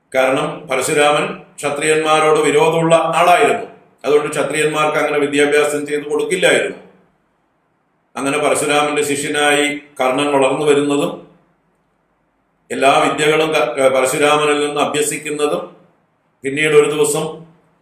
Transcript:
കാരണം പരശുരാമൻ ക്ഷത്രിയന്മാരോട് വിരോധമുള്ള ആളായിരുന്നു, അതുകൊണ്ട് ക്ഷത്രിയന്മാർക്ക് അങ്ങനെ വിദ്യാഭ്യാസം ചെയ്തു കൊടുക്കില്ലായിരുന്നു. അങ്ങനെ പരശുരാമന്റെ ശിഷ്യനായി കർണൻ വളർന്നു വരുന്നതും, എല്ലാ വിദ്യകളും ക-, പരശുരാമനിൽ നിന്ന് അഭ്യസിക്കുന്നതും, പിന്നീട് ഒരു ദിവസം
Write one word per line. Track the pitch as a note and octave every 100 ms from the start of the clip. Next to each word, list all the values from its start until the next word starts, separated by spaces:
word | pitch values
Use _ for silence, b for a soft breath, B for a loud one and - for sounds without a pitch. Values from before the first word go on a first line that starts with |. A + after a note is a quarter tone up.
| _ C3
കാരണം | C3 C#3+ D3+ - -
പരശുരാമൻ | C3 B2+ D3 D3 D3+ - F#2+ - -
ക്ഷത്രിയന്മാരോട് | C#3+ B2+ D#3 D#3 D#3 D#3 D3+ D#3
വിരോധമുള്ള | D3+ D3+ D#3+ E3 E3 E3
ആളായിരുന്നു, | - D#3+ F3 F3 A3 - - - _ _ B2
അതുകൊണ്ട് | D3 D3
ക്ഷത്രിയന്മാർക്ക് | D3+ C#3 D#3 D3+ D#3 D#3 D3+
അങ്ങനെ | D3 D3
വിദ്യാഭ്യാസം | C#3+ C#3+ C#3+ D3 D3 D3 D3
ചെയ്തു | D3 D3
കൊടുക്കില്ലായിരുന്നു. | D3 D3+ F3+ E3+ B2+ - - - _ _ _ _ _ _ _ _ _ _ _ _ A#2+
അങ്ങനെ | C#3 D3
പരശുരാമന്റെ | C#3+ A#2+ D3 D3 D3 D3
ശിഷ്യനായി | C#3 C#3 D3+ D3 D3 C#3+ D3 C#3+ - -
കർണൻ | C3 C#3 D3
വളർന്നു | C#3 C3+ D3 D3
വരുന്നതും, | C#3+ C#3+ C#3+ F3 F#3 - _ _ _ _ _ _ _ _ _ _ _ _ _ -
എല്ലാ | C3+ C3+ D#3
വിദ്യകളും | D3 - D3+ D#3 D#3
ക-, | D3+ - C#3 C3+
പരശുരാമനിൽ | C3 B2+ D#3 D3 D3 D3 D3 D3
നിന്ന് | C#3+
അഭ്യസിക്കുന്നതും, | C#3 D3 D3+ D#3+ D3+ D3 D3 F3 - - _ _ _ _ _ _
പിന്നീട് | C3+ C#3+ D#3
ഒരു | D3+ C#3+
ദിവസം | D3+ C#3+ D#3 D#3 - - _ _ _